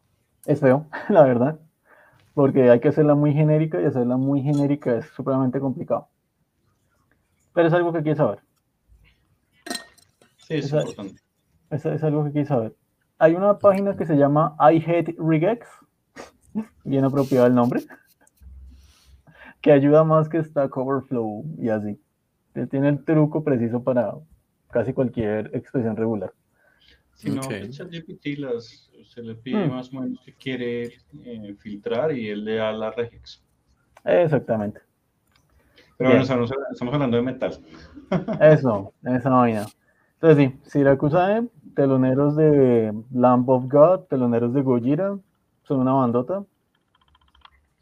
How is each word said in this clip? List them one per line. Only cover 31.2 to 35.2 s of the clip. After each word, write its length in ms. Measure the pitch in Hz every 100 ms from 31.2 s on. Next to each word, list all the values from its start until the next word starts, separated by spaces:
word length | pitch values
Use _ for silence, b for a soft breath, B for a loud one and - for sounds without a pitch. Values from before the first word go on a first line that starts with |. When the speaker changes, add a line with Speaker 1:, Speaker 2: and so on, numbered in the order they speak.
| 123
Speaker 2:
eh, 280 | 113 104 101
filtrar 540 | 110 101 - 113 156 135
y 120 | 107
él 160 | 104 107
le 100 | 110
da 160 | 110
la 200 | 110 110
regex. 520 | 113 117 - - - _ _ _ _ _ _ -
Speaker 1:
Exactamente. 760 | 180 170 139 - 113 104 - _ _ _ _